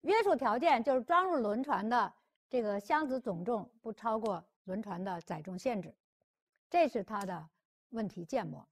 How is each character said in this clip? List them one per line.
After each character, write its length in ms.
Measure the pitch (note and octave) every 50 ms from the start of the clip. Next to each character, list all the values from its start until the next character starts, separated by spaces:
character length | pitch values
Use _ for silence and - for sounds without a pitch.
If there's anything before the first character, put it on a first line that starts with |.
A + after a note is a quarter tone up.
约 220 | - D4+ G4+ A4+ G#4+
束 120 | G4+ E4
条 220 | A#3 C4+ A3+ G#3
件 260 | B3+ C4+ E4+ C#4+ A#3 A#3
就 120 | C#4+ C4
是 60 | C4 A#3
装 220 | - E4+ F4 F#4
入 100 | F#4+ F4
轮 260 | C#4+ A3+ G#3 G#3 A#3 C4+
船 240 | D4 B3+ F3+ G3+
的 240 | A3 A#3+ A#3+ G#3 F3 - _ _ _ _ _ _ _
这 140 | - B3 A3+
个 160 | G#3 G3+ G3+
箱 280 | G3+ - - D4+ D#4
子 120 | C4+ B3+ C4
总 260 | B3 A#3 F#3 D3 -
重 240 | A3+ A#3+ G#3+ - - _ _
不 120 | _ A3+ G#3
超 240 | - - A#3 A3
过 260 | A3 G#3+ G#3+ G3 E3 F3+ _ _ _ _
轮 180 | F#3+ F#3 G#3
船 220 | A3+ G#3 F#3+ E3+ F#3
的 180 | G3 F#3 E3+
载 220 | E3 - F3 D#3+ D3+
重 160 | F#3 F#3 F#3
限 200 | - B3+ A#3+ G3+
制， 140 | E3+ D#3 - _ _ _ _ _ _ _ _ _ _ _ _ _ _ _
这 160 | - F4 E4
是 160 | C4+ - A#3+ F#3+
它 200 | - A3 G#3 G3+
的 240 | F#3+ F3+ E3 D#3+ D#3+ _ _ _ _ _ _ _ _
问 180 | - A3+ G#3+
题 180 | F#3+ - F#3 E3+
建 220 | - - B3+ F#3+
模。 200 | D#3 D3+ C#3+ - _